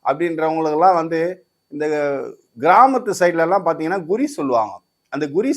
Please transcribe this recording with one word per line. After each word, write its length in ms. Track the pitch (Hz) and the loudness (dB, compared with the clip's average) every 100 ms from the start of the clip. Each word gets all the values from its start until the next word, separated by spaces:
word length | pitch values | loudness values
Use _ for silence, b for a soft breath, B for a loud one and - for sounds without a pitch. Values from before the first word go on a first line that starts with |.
| - | -4
அப்படின்றவங்களுக்கெல்லாம் 920 | 135 170 160 160 160 156 151 185 175 | -2 -2 -2 -2 0 -2 4 4 4
வந்து 180 | 160 165 170 185 _ _ _ | 0 -2 -4 -6 _ _ _
இந்த 140 | 147 151 151 143 139 123 - _ - | -6 -4 -2 -2 -4 -8 -14 _ 0
கிராமத்து 480 | 147 196 262 254 226 180 | 4 6 6 4 -4 0
சைட்லலாம் 460 | 175 165 160 196 170 | 0 2 0 0 0
பார்த்தீங்கன்னா 340 | 160 160 196 160 | -2 -4 -6 -4
குறி 160 | 214 285 - | -4 -4 -4
சொல்லுவாங்க. 380 | 139 117 104 90 _ _ _ | -2 0 -2 -8 _ _ _
அந்த 120 | 139 151 156 | -6 -4 -2
குறி 160 | 254 | -2